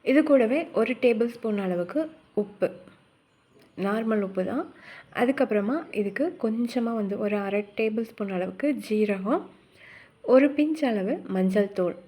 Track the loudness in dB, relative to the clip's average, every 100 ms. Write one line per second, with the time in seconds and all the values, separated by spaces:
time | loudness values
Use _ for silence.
0 | 6 4 6 6 6 2 0 0 0 2
1 | 2 2 0 -2 -4 -2 -2 -2 -2 -2
2 | -4 -10 _ -4 -4 -2 -4 -4 -20 -20
3 | _ _ _ _ _ _ _ -6 -2 -2
4 | 0 0 0 -2 -2 -4 -6 -12 -20 -20
5 | -10 0 0 2 0 0 0 -4 -4 -4
6 | -4 -2 -4 -2 -4 -2 -2 -2 -2 -2
7 | -4 -2 -2 -2 -2 -4 -4 -4 -2 -2
8 | -6 -8 -6 -4 -4 -2 -2 -2 -2 0
9 | 2 0 0 -2 -4 -20 _ _ -20 -20
10 | -20 _ 4 6 6 2 0 0 0 0
11 | -2 -4 -2 0 2 2 0 0 -2 -4